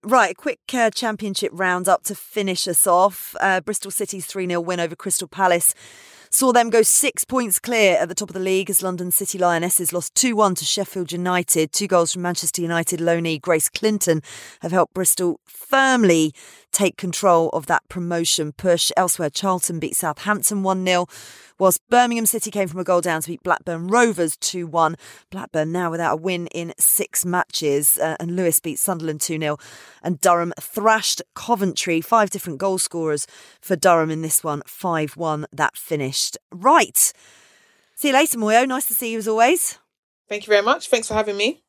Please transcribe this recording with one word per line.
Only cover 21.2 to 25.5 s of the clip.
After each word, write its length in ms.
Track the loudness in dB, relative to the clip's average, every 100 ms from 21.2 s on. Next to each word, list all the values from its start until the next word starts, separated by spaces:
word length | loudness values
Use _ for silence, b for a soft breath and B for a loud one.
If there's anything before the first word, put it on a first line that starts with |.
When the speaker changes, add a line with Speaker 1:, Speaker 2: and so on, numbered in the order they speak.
| B B B _
Speaker 1:
whilst 220 | 2 2 _
Birmingham 380 | 4 4 2 0
City 240 | -2 -4
came 160 | -4 -4
from 140 | -4
a 40 |
goal 160 | 0 0
down 220 | 2 -4
to 60 | -4
beat 140 | -8
Blackburn 420 | -2 -2 -2 -6 0
Rovers 500 | 4 4 2 -4 -2
two 300 | -6 -6 -4
one. 300 | 0 0 0 B B B
Blackburn 420 | -14 -6